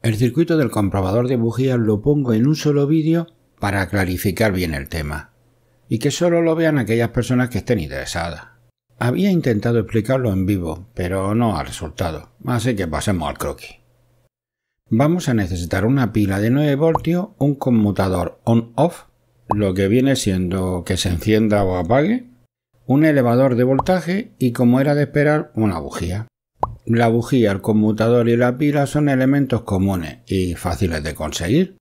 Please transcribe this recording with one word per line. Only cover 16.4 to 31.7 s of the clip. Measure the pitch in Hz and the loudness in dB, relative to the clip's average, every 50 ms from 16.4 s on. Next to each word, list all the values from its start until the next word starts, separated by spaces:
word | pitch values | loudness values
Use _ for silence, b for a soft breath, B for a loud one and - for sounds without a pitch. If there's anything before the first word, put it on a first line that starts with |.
| 104 113 | 0 0
nueve | 123 143 151 147 139 | 2 2 2 0 0
voltios, | 135 156 165 160 - - 160 170 180 185 - - _ | 2 2 0 0 0 -2 -2 -2 -2 -4 -6 -6 _
un | - 143 143 | 0 0 0
conmutador | 135 - 135 120 113 107 104 95 90 98 98 92 90 85 82 - _ _ | 0 0 0 2 2 2 2 2 0 0 0 0 -2 -4 -4 -8 _ _
on-off, | - 117 117 113 - - - 143 170 170 - - _ _ _ _ _ _ _ _ - - | 2 2 2 0 -2 -2 0 0 0 -2 -6 -20 _ _ _ _ _ _ _ _ -4 -2
lo | 104 104 98 92 | 0 0 0 0
que | 95 98 95 | 0 2 2
viene | 107 127 131 139 135 | 4 4 4 2 0
siendo | 131 - 104 95 92 92 87 90 95 92 92 92 87 85 | 0 0 0 0 0 0 -2 -2 -2 -2 -2 -4 -4 -4
que | - 95 87 | -4 -4 -2
se | - 98 | 0 -2
encienda | 87 82 - 110 107 107 110 110 104 104 101 | -2 -2 0 2 2 4 4 4 2 2 2
o | 92 92 90 | 0 0 -2
apague, | 87 82 117 135 147 185 226 254 - - - _ _ _ _ _ _ _ _ _ _ | 0 0 2 2 2 2 0 -2 -4 -10 -20 _ _ _ _ _ _ _ _ _ _
un | - 123 143 156 | 0 2 4 4
elevador | 160 151 139 123 120 117 123 135 135 127 | 4 4 4 2 4 4 4 4 2 2
de | 113 123 | 2 2
voltaje | 127 135 135 - - 185 185 156 165 180 196 - - _ _ | 2 2 0 2 0 0 0 0 -2 -4 -4 -4 -8 _ _
y, | 135 123 120 | -2 -2 0
como | - 127 120 123 131 139 | 2 2 4 4 4 2
era | 143 143 | 2 2
de | 147 143 | 0 0
esperar, | 143 143 147 143 151 151 151 - - _ | 0 0 0 2 2 2 0 -2 -4 _
una | 110 110 104 90 82 | -2 0 0 0 -2
bujía. | 73 67 - - 85 85 90 104 113 - _ _ _ _ _ _ - - - - _ | -6 -8 -8 -6 -6 -4 -4 -6 -8 -10 _ _ _ _ _ _ -6 -6 -6 -12 _
La | - 113 117 120 117 | 0 2 2 4 4
bujía, | 113 120 117 - - 127 113 104 | 2 0 0 0 2 2 2 2
el | 98 95 92 | 0 0 -2
conmutador | - 107 107 107 107 107 107 110 117 120 123 117 117 | 0 2 2 4 2 2 2 2 2 2 2 4 2
y | 117 | 2
la | 117 123 123 123 131 | 2 2 0 0 0
pila | 156 147 143 151 143 | 0 0 2 0 -2
son | - - 147 147 147 | 0 0 0 0 2
elementos | 139 127 131 135 139 143 139 135 123 110 - | 2 2 2 2 2 2 2 0 0 -4 -2
comunes | - 104 92 95 98 95 90 82 76 73 - _ | -2 -2 0 0 0 0 -2 -6 -8 -12 -16 _
y | - 95 95 92 90 87 | -4 -2 -2 -2 -2 -4
fáciles | - - 90 82 - 101 87 80 76 73 | -4 -4 -4 -2 -2 -2 -2 -2 -2 -6
de | 80 76 | -6 -6
conseguir. | - 78 76 73 - 85 87 113 156 185 170 | -6 -6 -6 -6 -6 -2 0 2 2 0 0